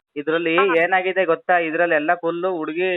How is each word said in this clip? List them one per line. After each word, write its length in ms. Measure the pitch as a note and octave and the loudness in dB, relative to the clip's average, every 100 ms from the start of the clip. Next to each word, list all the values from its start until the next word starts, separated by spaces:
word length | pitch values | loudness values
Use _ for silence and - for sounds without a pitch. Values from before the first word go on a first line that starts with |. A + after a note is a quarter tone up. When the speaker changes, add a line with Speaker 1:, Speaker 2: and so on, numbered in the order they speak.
| _ D3 | _ -10
Speaker 1:
ಇದ್ರಲ್ಲಿ 400 | C#3+ E3 E3 E3 | -4 -2 0 2
Speaker 2:
ಹಾ. 180 | G3 E3 | 2 2
Speaker 1:
ಏನಾಗಿದೆ 480 | F3 F#3 F#3 F#3 F3 | 2 2 0 0 0
ಗೊತ್ತಾ? 320 | E3 - F3+ | 0 2 0
ಇದ್ರಲ್ಲಿ 380 | D#3+ D#3+ F3 D#3 | 0 0 0 0
ಎಲ್ಲ 160 | D#3 | 0
ಫುಲ್ 320 | F3 E3 E3+ F3+ | 0 -2 -2 -4
ಹುಡುಗಿ 440 | F3 D#3 D#3+ F#3 | -4 -6 -4 -2